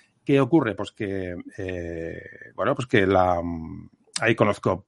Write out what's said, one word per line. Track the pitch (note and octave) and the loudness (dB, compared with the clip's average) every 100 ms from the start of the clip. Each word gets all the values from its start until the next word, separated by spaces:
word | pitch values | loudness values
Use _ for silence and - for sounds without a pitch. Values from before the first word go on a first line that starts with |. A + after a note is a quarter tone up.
| _ _ | _ _
¿qué | - C#3 | 0 2
ocurre? | C3 E3 A#2 | 4 4 2
Pues | F#2+ G2 | -2 -8
que, | - G#2 F#2+ F#2 F2 - - | -8 -6 -4 -6 -8 -12 -10
eh, | F#2 F2+ E2+ E2 E2 E2 - - - | -8 -6 -8 -8 -8 -10 -16 -20 -14
bueno, | - G2 | -4 -2
pues | C#3 B2 | -2 2
que | A2+ F#2+ | 4 6
la, | F#2+ F2+ F2 E2+ E2 D#2+ D#2+ E2 _ _ - | 4 4 0 -2 -6 -10 -14 -18 _ _ -2
ahí | A2+ | 0
conozco, | A2+ A2 G2+ A2 F2+ | 2 2 0 -2 -4